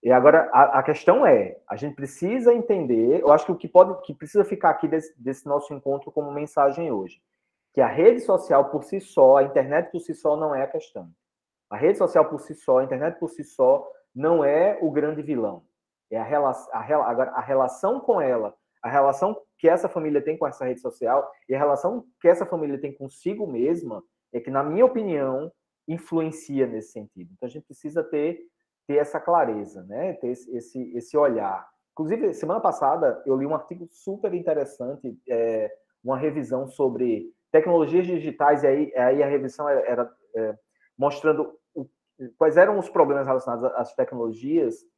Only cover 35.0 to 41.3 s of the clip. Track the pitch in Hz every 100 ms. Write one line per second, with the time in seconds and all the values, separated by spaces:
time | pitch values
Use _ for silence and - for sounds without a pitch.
35 | - 120 - 117 113 110 131 - _ _
36 | 123 131 151 147 120 127 131 - 135 117
37 | 123 110 - _ _ 156 160 170 147 170
38 | 180 175 151 147 147 151 143 139 151 127
39 | 123 139 139 143 131 - 147 135 110 120
40 | 120 _ _ 113 110 104 _ _ _ -
41 | 139 143 156